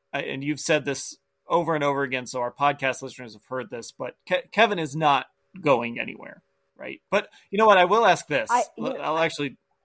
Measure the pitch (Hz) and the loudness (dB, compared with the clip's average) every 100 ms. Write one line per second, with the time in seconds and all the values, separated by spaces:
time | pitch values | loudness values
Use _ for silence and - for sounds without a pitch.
0 | _ 139 147 135 143 143 - 151 135 131 | _ -8 -8 -6 -4 -2 0 0 0 -4
1 | - - _ _ - 170 160 151 143 139 | -6 -10 _ _ -2 -2 0 0 0 -2
2 | 135 127 123 131 120 - 143 139 135 127 | -2 -6 -6 -6 -6 0 0 0 -2 -4
3 | 131 123 120 107 - 127 113 117 - - | -8 -12 -16 -18 -10 -8 -8 -10 -12 -10
4 | 127 - - 185 - 202 226 190 156 147 | -12 -12 -4 -4 -2 2 2 2 -4 0
5 | 151 135 - _ _ - - 120 117 117 | 2 2 0 _ _ -4 2 2 0 -6
6 | - - - - _ _ _ - 131 135 | -8 -12 -16 -20 _ _ _ -16 -14 -14
7 | _ 202 - _ _ 196 220 190 175 220 | _ -4 -4 _ _ 4 6 8 6 6
8 | 214 165 - 139 107 - - - 151 - | 4 4 0 -2 0 0 0 -6 -6 -4
9 | 147 160 165 - 143 - _ _ | -4 0 -2 -2 -8 -10 _ _